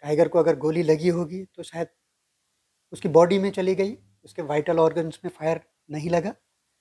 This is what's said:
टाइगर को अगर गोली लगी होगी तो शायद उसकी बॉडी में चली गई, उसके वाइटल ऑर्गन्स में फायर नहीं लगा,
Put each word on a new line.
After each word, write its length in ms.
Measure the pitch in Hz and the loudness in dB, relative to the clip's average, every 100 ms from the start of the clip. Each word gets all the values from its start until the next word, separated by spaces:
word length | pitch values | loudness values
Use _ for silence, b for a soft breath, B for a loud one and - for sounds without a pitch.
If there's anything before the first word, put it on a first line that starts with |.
| 147 | -2
टाइगर 220 | 151 165 | 2 2
को 120 | 175 | 4
अगर 160 | 160 143 | 2 0
गोली 260 | 151 160 | -2 0
लगी 260 | 156 156 175 | 0 2 2
होगी 340 | 170 160 190 185 | 0 -4 -8 -14
तो 180 | - | -16
शायद 240 | 160 165 165 _ _ _ _ _ _ _ _ _ _ | -14 -10 -10 _ _ _ _ _ _ _ _ _ _
उसकी 160 | - 185 | -8 2
बॉडी 280 | 156 175 196 | 6 6 4
में 100 | 196 | 0
चली 220 | 196 185 190 | -2 -2 0
गई, 200 | 196 254 _ _ - | -2 -6 _ _ -16
उसके 160 | - | -12
वाइटल 360 | 147 151 151 165 | -4 -2 0 2
ऑर्गन्स 400 | 160 156 160 - | 2 0 -6 -8
में 80 | 175 | -14
फायर 300 | - 156 165 - _ _ | -6 -4 -4 -8 _ _
नहीं 200 | 151 165 | -10 -2
लगा, 240 | 170 190 - _ _ _ _ | -2 -2 -10 _ _ _ _